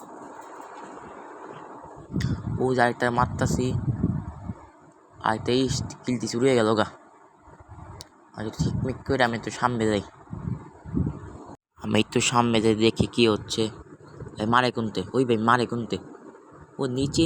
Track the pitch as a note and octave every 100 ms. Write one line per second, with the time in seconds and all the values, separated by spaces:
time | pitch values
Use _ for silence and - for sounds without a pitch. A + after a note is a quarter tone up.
0 | - - - - - - - - - -
1 | - - - - - - - - - -
2 | - - - - - - B2+ B2+ A#2+ A#2
3 | B2 A#2+ B2 - B2+ - B2+ B2+ - -
4 | - - - - - - - - - -
5 | - - - A2 G2+ B2+ C3 - - -
6 | - A#2+ A2 A#2 C3 B2 A2 A2 G2+ -
7 | - - - _ - - - - - -
8 | - _ _ - A2 - - - C3 A#2+
9 | - C3+ A#2+ A2+ G#2+ - B2 A#2+ A2 G#2
10 | - - - - - - - - - -
11 | - - - - - - _ - G#2+ G#2+
12 | - B2 - B2 A#2+ A2+ A2 G#2+ A2+ -
13 | A2 - A2+ G#2 - - A2 - - -
14 | - - - - G#2+ A#2+ B2+ A#2+ A2+ G2
15 | F#2 B2 B2+ A2+ A2+ B2 A2+ A#2+ A2+ F#2
16 | - - - - - - - - C3+ B2
17 | C#3+ D#3